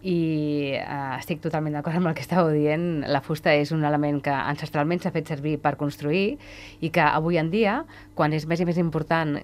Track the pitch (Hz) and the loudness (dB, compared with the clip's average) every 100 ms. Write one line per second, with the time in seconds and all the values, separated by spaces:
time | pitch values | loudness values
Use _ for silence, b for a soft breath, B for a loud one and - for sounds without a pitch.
0 | 185 175 160 156 151 147 143 135 - 143 | 0 2 2 2 0 0 0 -2 -4 -6
1 | 135 127 - 160 165 156 156 147 147 165 | -4 -6 -4 -4 -2 -2 -2 -2 -2 0
2 | 180 156 127 175 165 151 147 156 175 160 | 0 0 0 2 4 4 2 2 0 -2
3 | - 143 - 156 175 147 147 160 151 147 | 0 -2 0 -2 4 4 4 2 2 2
4 | 147 143 143 139 - 151 151 151 151 175 | 2 0 0 -2 -2 -4 -4 -2 0 0
5 | 180 160 156 147 147 151 151 143 147 - | -2 -4 -4 -6 -2 0 -2 -2 -4 -4
6 | 147 165 202 294 B B B B 160 175 | -2 0 0 -2 B B B B -2 2
7 | 151 143 160 175 160 196 214 240 330 B | 4 4 2 2 2 2 2 0 -4 B
8 | B - 151 156 151 170 175 170 170 160 | B 0 0 0 -2 0 0 2 0 0
9 | 156 165 156 143 | 0 0 0 -4